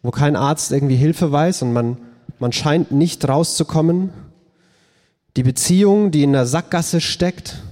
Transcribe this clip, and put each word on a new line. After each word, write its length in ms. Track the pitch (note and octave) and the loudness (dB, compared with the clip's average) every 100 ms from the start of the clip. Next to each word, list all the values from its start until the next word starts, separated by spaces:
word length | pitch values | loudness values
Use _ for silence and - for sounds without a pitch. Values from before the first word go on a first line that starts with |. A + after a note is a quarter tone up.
wo 80 | A#2+ | -6
kein 260 | A#2+ D3 D3 | 0 0 2
Arzt 360 | C#3 D3+ - | 0 -2 -2
irgendwie 240 | C#3 C#3 C3 | -2 2 2
Hilfe 360 | D3 E3 E3 | 2 2 0
weiß 300 | C#3+ E3 F#3 | 2 0 0
und 120 | B2+ | -2
man, 240 | A#2+ A#2+ B2 - - - - | 0 -2 -6 -14 -20 -20 -6
man 120 | B2 | -4
scheint 400 | - D3+ D#3 - | -2 0 0 0
nicht 360 | C#3 E3+ - - | 2 0 0 -2
rauszukommen. 840 | C3+ E3 - D#3 D#3+ D#3+ F3 F#3 - - _ _ _ _ _ _ _ _ _ _ - | 0 0 -2 -2 0 2 0 -4 -8 -20 _ _ _ _ _ _ _ _ _ _ -2
Die 60 | |
Beziehung, 680 | B2 - - F3+ G3+ G3+ G#3 | -2 -2 2 4 4 4 2
die 140 | D#3 | 2
in 100 | C#3+ | 2
der 140 | C#3 A#2+ | 2 2
Sackgasse 520 | D#3 - F3 E3 E3+ | -2 -2 -4 -2 -2
steckt 600 | - - F#3+ - - - - | -2 -2 -2 -2 -14 -16 -18